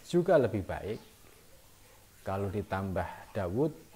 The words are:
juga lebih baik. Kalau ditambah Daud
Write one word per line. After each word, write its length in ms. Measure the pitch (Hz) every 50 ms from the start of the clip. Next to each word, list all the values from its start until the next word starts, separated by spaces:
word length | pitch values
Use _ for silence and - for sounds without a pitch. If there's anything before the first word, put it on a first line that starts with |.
| -
juga 320 | - - 175 165 196 180 151
lebih 240 | 123 107 - 104 87
baik. 400 | - 85 - - 92 113 - - - - - - - - - - - - - - - - - - - - - - - - - -
Kalau 240 | 101 95 98 101
ditambah 880 | 98 95 104 92 - 98 95 98 95 90 90 87 - - - - - -
Daud 400 | 107 95 87 92 120 151 160 156 - - - -